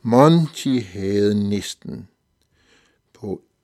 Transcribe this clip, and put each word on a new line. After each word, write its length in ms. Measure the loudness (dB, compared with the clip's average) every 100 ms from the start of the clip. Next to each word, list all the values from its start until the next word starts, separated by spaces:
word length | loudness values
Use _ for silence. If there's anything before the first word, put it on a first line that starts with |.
Monty 760 | 2 4 6 4 0 -6 -4 -4
havde 680 | -6 -8 -4 0 0 0 -2
næsten 600 | -4 -6 -16 -16 -16 -18 _ _ _ _ _ _ _ _ _ _
på 300 | _ -14 -14 _ _